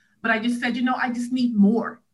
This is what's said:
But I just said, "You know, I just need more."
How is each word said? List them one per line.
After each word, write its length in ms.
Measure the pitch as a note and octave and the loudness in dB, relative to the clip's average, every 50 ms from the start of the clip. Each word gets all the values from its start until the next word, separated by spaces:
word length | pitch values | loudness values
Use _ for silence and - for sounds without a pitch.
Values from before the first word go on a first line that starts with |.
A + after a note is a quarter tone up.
| _ _ _ _ | _ _ _ _
But 100 | - A3+ | -2 -2
I 80 | A3 G#3+ | -2 0
just 220 | A3 A#3+ A#3+ - | 0 -2 -2 -2
said, 160 | C4 B3 A#3 | -2 -4 -2
"You 60 | B3+ B3 | 0 0
know, 140 | B3 B3+ - | -2 -2 -2
I 100 | B3 B3 | -2 -4
just 220 | A#3+ A#3+ A#3+ B3 B3+ | -4 -4 -4 -4 -2
need 240 | C4 B3 A#3+ A3+ | -2 0 0 4
more." 460 | G3+ G3 G3+ A#3 A3 - - - - _ _ | 4 4 6 4 2 -2 -6 -12 -14 _ _